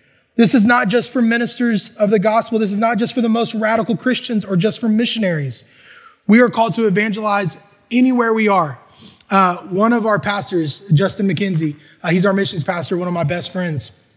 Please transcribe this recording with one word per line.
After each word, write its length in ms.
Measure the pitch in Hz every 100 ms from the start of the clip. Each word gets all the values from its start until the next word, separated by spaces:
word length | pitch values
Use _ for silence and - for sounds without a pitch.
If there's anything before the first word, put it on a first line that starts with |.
| _ _ _
This 200 | - 226
is 100 | 262
not 240 | 208 247 226
just 220 | 233 233
for 100 | 262
ministers 760 | 226 233 233 - 240 214 - -
of 120 | 202
the 100 | 214
gospel. 400 | 208 226 220 220
This 140 | 214
is 60 | 202
not 180 | 226 220
just 160 | 233
for 80 | 254
the 80 | 226
most 260 | 226 226
radical 440 | 220 214 226 202 214
Christians 480 | 254 247 - 220 196
or 100 | 185
just 240 | 208 -
for 80 | 233
missionaries. 800 | 214 240 233 196 160 135 - - - - - - _ -
We 140 | 220
are 80 | 240
called 240 | - 226
to 120 | 214 220
evangelize 760 | 190 220 208 214 202 190 - - _ -
anywhere 420 | 240 254 247 233
we 160 | 220 214
are. 300 | 196 151 127 - - - - -
Uh, 300 | 196 185 175
one 280 | 196 185 220
of 140 | 240 214
our 120 | 208
pastors, 720 | 208 202 - 180 151 - -
Justin 400 | 151 196 - 196
McKenzie, 480 | 160 202 160 160 143 - _
uh, 60 | 147
he's 160 | 180
our 80 | 196
missions 320 | 190 196 185
pastor, 320 | 143 175 156 180
one 120 | 180
of 60 |
my 100 | 175
best 280 | 151 175 -
friends. 400 | 185 180 147 - - _